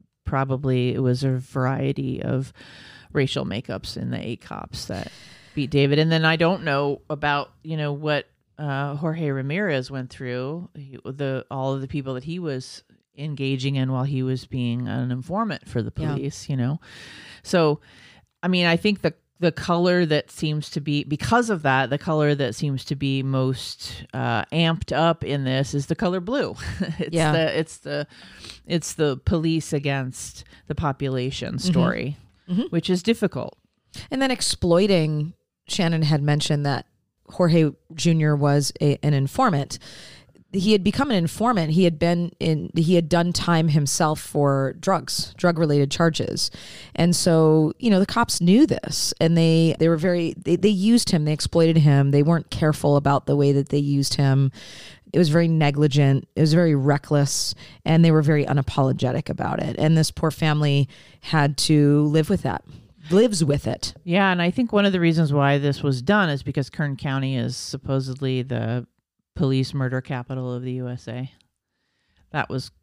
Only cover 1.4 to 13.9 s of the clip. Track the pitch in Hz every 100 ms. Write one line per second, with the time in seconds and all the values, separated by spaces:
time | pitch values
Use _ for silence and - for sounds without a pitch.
1.4 | 127 131 127 135 135 139 135 - - 131
2.4 | 131 - - - - - - 147 131 135
3.4 | 135 98 - 95 - - 123 120 98 120
4.4 | - 50 50 - - 98 - - - -
5.4 | - - 135 143 139 147 160 160 160 160
6.4 | 165 185 160 139 143 139 - 147 147 143
7.4 | - _ 160 160 147 143 151 147 - _
8.4 | _ - 147 135 143 143 165 165 151 135
9.4 | 135 170 208 135 131 135 127 - 127 123
10.4 | 131 165 180 151 135 127 - 135 135 131
11.4 | - 135 135 135 135 147 135 127 143 175
12.4 | 165 131 - - _ _ _ - 151 139
13.4 | 135 131 135 139 131